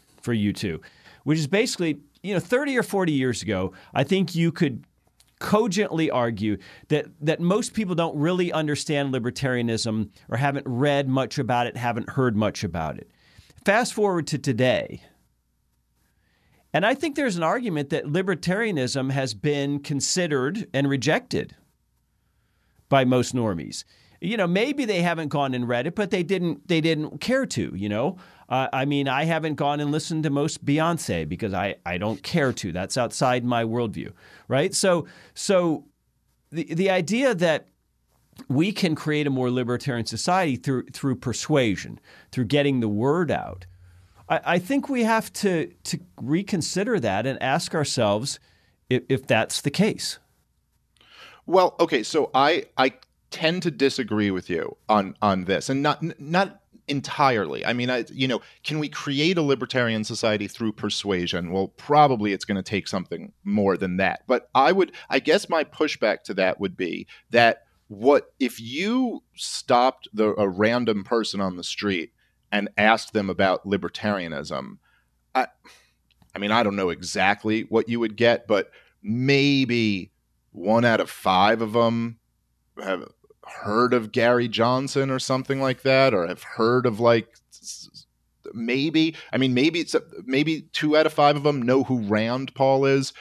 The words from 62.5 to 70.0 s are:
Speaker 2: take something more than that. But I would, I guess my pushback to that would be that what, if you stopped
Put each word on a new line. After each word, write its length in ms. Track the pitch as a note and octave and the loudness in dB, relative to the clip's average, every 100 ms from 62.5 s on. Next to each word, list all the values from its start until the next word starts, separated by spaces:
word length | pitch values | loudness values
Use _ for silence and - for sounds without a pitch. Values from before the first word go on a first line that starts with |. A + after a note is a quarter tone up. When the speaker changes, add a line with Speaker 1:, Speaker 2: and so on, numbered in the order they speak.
| G2 | -4
Speaker 2:
take 240 | - G2 - | -2 -4 -2
something 440 | G2 E2+ E2+ - _ | -6 -6 -10 -12 _
more 340 | G2+ G#2 G2 F2+ | -4 0 2 2
than 200 | F#2+ F#2 | -2 0
that. 260 | F#2 - - | 0 -2 0
But 240 | A#2+ - B2+ | -2 2 4
I 160 | D3 | 4
would, 220 | F#3+ E3+ - - | 4 0 -4 -4
I 80 | C3+ | 0
guess 280 | D3 F#3+ - | 2 2 2
my 160 | E3 | -2
pushback 600 | C#3 - D3+ - G#2+ - | -2 -2 -2 0 0 -2
to 100 | - F#2+ | -4 0
that 240 | F#2 - | 0 0
would 160 | G2 F2 | -4 -4
be 300 | F2 F2+ F2+ - _ | -6 -6 -10 -20 _
that 360 | A#2 A#2 - _ _ _ | 4 4 4 _ _ _
what, 460 | G2+ B2+ C#3+ - - | 0 4 4 2 -4
if 200 | B2 A2+ | -4 -4
you 640 | A#2 C#3+ G3+ B3+ B3 D#3+ - - | -8 -4 -2 0 -2 -6 -14 -14
stopped 720 | - - - B2 B2+ - | -10 -8 2 4 4 0